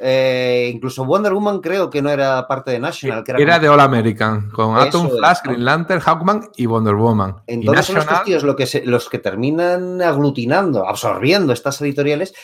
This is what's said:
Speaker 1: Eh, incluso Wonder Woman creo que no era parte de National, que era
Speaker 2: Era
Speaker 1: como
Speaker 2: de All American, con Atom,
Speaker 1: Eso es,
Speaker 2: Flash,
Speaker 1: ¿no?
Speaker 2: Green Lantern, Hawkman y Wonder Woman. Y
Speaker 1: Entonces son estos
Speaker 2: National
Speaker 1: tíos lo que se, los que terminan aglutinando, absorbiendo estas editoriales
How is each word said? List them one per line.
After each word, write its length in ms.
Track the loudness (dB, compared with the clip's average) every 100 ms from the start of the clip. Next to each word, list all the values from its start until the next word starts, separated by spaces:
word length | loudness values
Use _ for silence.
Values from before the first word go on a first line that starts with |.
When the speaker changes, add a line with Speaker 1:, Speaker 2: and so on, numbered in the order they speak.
Speaker 1:
Eh, 680 | 0 2 2 0 0 0 -2
incluso 320 | -4 -8 -6 0
Wonder 280 | 0 2
Woman 280 | 0 0 -2
creo 280 | -2 -2 -2
que 120 | -2
no 80 | -2
era 360 | 0 0 0 -2
parte 260 | -6 -4
de 80 | -4
National, 440 | -4 -6 -6 -6
que 80 | -4
era 80 | 2
Speaker 2:
Era 140 | 4
Speaker 1:
como 100 | 4
Speaker 2:
de 60 | 6
All 100 | 6
American, 680 | 6 4 0 0 -2 -2 -4
con 260 | -2 0 2
Atom, 300 | 2 2 0
Speaker 1:
Eso 100 | 2
es, 40 |
Speaker 2:
Flash, 180 | 2 2 -2
Speaker 1:
¿no? 60 |
Speaker 2:
Green 140 | -2 0
Lantern, 360 | 0 0 0
Hawkman 480 | 0 0 0 -2 -4 -4
y 80 | -2
Wonder 300 | 2 2 2
Woman. 420 | 2 2 -2 -6 -10
Y 60 |
Speaker 1:
Entonces 320 | -4 2 2 2
son 100 | -2
estos 100 | 0
Speaker 2:
National 200 | 0 0
Speaker 1:
tíos 180 | 0
lo 120 | 0 0
que 80 | -2
se, 200 | -2 0
los 220 | -2 -2
que 120 | -6
terminan 840 | -6 -4 -2 0 0 -2 -4 -2
aglutinando, 840 | 0 2 0 0 0 0 0 -2 -2
absorbiendo 680 | -4 -4 0 2 2 2
estas 280 | -2 -4 -4
editoriales 520 | -4 -2 -2 -2 -4 -10